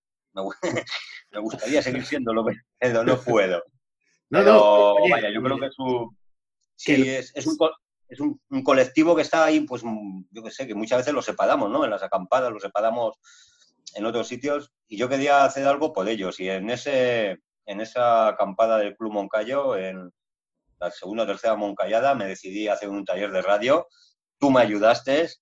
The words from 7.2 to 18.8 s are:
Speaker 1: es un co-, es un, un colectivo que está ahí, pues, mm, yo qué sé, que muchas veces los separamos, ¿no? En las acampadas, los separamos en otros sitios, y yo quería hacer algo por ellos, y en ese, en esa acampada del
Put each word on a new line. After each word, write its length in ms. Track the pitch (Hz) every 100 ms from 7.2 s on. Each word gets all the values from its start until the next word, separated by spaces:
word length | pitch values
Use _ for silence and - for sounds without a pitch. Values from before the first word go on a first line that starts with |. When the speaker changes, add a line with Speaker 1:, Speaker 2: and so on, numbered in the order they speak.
| - 139
Speaker 1:
es 120 | 156
un 100 | -
co-, 180 | 160 - _ _ -
es 100 | 123
un, 220 | 147 - -
un 140 | 135
colectivo 520 | 135 135 131 156 160 160
que 60 |
está 240 | 143 165 156
ahí, 160 | 156
pues, 220 | 147 120
mm, 400 | 113 110 101 95 90
yo 120 | 107
qué 80 | 110
sé, 160 | - 120
que 80 | 104
muchas 240 | 113 127
veces 140 | 143
los 120 | 135 110
separamos, 440 | 98 98 143 104
¿no? 160 | 135 127
En 60 |
las 120 | 98
acampadas, 480 | 95 95 90 131 123
los 100 | 107
separamos 540 | 98 104 113 120 113 - _ - _ _ _ _ - 104
en 100 | 113
otros 220 | 117 110
sitios, 460 | 120 143 147 - _ _
y 100 | 104
yo 100 | 127
quería 380 | 135 143 139 135
hacer 220 | 139 139
algo 260 | 143 156
por 160 | 95 98
ellos, 300 | 110 92 -
y 100 | 92
en 200 | 95 107
ese, 720 | 123 143 135 123 117 101 92 _ _ -
en 160 | 101
esa 460 | 110 123 120 113 107
acampada 480 | 101 98 95 113
del 160 | 110